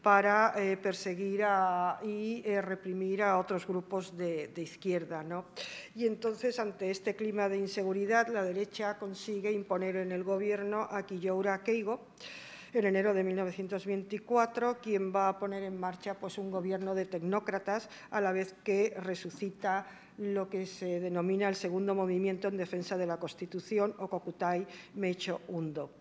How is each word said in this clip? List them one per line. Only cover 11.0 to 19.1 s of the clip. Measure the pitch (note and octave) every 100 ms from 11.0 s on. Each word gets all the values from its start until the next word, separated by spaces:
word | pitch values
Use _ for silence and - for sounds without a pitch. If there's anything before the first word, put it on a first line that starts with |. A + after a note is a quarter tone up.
| F#3+
Quiroga | F#3+ F#3 F#3 G3 F#3+
Keigo | G3 A3+ G#3 A#3 - - - - - - -
en | A#3+ G3+
enero | F#3+ G#3
de | G3
mil | F#3 F#3
novecientos | F#3 F3+ F#3 F#3+ F#3+
veinticuatro, | G3 G3 G#3 - A#3+ A#3 A#3 A#3+ A#3+
quien | A3 G3 F#3+
va | F#3+ G3
a | F#3+
poner | G3+ G3
en | G3 F#3
marcha, | F#3 F3+ G3+
pues, | F#3+ F#3+ G#3
un | G3
gobierno | F#3+ F#3 F#3+ F#3+ F#3+
de | F#3
tecnócratas, | F3 E3+ G#3 G#3 F#3+ F#3+ G#3+ - - -
a | G#3+
la | G3
vez | F#3 F#3+ -
que | - G3 G#3+ G3
resucita | F#3